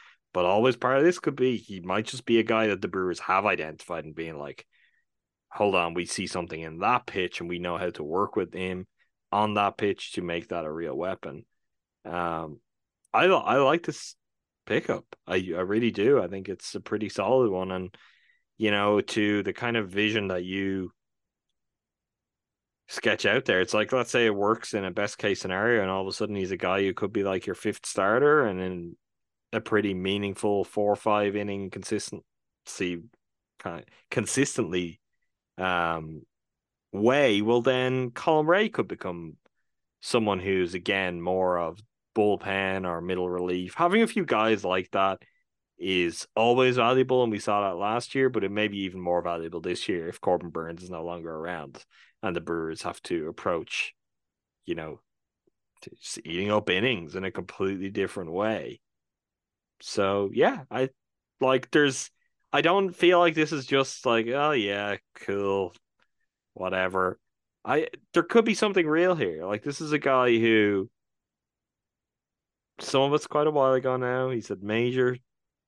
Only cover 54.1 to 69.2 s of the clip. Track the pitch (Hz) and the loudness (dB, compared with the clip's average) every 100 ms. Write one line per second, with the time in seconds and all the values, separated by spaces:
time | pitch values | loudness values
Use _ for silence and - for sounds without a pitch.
54.1 | _ _ _ _ _ - 82 80 - _ | _ _ _ _ _ -8 -8 -8 -12 _
55.1 | _ _ _ _ _ _ _ - - - | _ _ _ _ _ _ _ -20 -18 -14
56.1 | - - 87 101 107 104 92 127 107 80 | -12 -6 -4 0 0 2 0 0 -2 -4
57.1 | 92 95 92 90 - 98 98 98 104 95 | -8 -6 -6 -10 -4 -4 -2 -4 -2 -4
58.1 | - 82 87 107 104 62 60 _ _ _ | -4 -6 -2 -2 -2 -6 -14 _ _ _
59.1 | _ _ _ _ _ _ _ - - 98 | _ _ _ _ _ _ _ -8 0 2
60.1 | 101 98 110 185 262 135 113 135 - _ | 2 0 2 2 2 -6 -4 -4 -6 _
61.1 | _ _ - 131 131 - 156 143 123 - | _ _ -2 2 2 4 4 4 2 -8
62.1 | _ _ _ _ 143 156 196 196 175 175 | _ _ _ _ 2 4 4 2 4 6
63.1 | 175 175 160 151 151 131 135 135 - 131 | 8 6 4 0 -2 0 2 2 0 2
64.1 | 113 113 135 151 143 101 101 104 95 _ | 2 2 2 2 2 2 0 -2 -4 _
65.1 | - - 101 101 98 92 - _ _ _ | -12 -4 -2 0 0 0 -6 _ _ _
66.1 | _ _ _ _ - 92 95 92 92 92 | _ _ _ _ -8 -2 0 0 2 0
67.1 | 92 _ _ _ _ - 143 160 - _ | -2 _ _ _ _ -2 0 0 -6 _
68.1 | 175 170 233 226 202 214 190 156 156 185 | 0 2 4 4 2 2 2 2 4 4
69.1 | 170 | 2